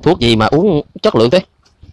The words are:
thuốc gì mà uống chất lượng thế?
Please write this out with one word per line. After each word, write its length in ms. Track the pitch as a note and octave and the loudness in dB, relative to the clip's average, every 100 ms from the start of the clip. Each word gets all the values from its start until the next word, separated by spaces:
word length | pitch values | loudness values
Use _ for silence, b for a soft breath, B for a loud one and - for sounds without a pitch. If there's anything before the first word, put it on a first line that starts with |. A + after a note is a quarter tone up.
thuốc 160 | D3 F#3 | -2 0
gì 160 | A#2 A2 | 0 0
mà 100 | A2 | 0
uống 360 | D3 G#3 D3+ - - | 0 0 -2 -6 -6
chất 140 | G#3+ D#3 | -2 0
lượng 140 | A#2+ | 0
thế? 100 | F3+ - _ _ _ - | 0 -4 _ _ _ -20